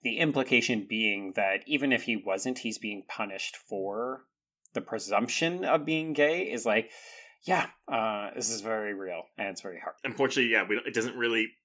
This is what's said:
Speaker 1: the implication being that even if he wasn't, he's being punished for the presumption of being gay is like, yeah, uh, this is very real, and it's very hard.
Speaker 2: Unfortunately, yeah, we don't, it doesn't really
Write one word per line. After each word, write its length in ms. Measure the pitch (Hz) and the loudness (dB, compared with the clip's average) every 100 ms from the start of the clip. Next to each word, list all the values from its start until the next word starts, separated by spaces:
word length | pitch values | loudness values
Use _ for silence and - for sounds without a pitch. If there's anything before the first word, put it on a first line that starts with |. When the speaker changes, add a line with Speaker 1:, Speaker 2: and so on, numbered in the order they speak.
Speaker 1:
the 140 | 120 113 | -4 2
implication 680 | 160 139 127 123 117 113 98 | 2 2 4 4 4 0 0
being 440 | 110 110 101 98 92 | 0 0 0 -4 0
that 240 | 98 98 - | 2 0 0
even 260 | 143 139 | 0 2
if 100 | 120 | 2
he 120 | - 110 | 2 -2
wasn't, 440 | 98 95 127 123 | 0 -2 -2 -4
he's 180 | 117 107 | -4 -6
being 260 | 107 101 - | -8 -8 -10
punished 480 | - 104 98 - - | -6 -6 -4 -8 -10
for 680 | _ 101 95 104 123 131 _ _ _ _ _ | _ -6 -4 -4 -4 -6 _ _ _ _ _
the 80 | - | -8
presumption 840 | - 110 95 101 123 - 165 180 185 | -6 -8 0 0 2 0 0 0 2
of 200 | 156 151 | 2 2
being 280 | 160 160 | -2 0
gay 280 | 147 147 170 190 | 4 4 4 -2
is 140 | 120 113 | -2 2
like, 260 | 107 - - - - - _ | 2 2 -12 -20 -20 -20 _
yeah, 240 | - 180 - - - | 0 0 0 -8 -4
uh, 380 | 120 110 104 101 - | 0 0 -2 -4 -4
this 140 | 113 | -4
is 120 | 113 | -4
very 320 | 104 110 104 | -2 -2 -2
real, 300 | 98 95 85 - - | -4 -6 -8 -10 -6
and 100 | 101 | -6
it's 120 | 90 | -6
very 180 | 98 85 | -10 -10
hard. 160 | - - | -10 -8
Speaker 2:
Unfortunately, 480 | 135 117 135 - 120 | -8 0 2 4 6
yeah, 140 | 110 95 | 4 4
we 80 | 104 | 0
don't, 120 | - | 0
it 60 | 113 | -2
doesn't 200 | 117 127 | -2 0
really 320 | 117 113 113 _ | 2 2 0 _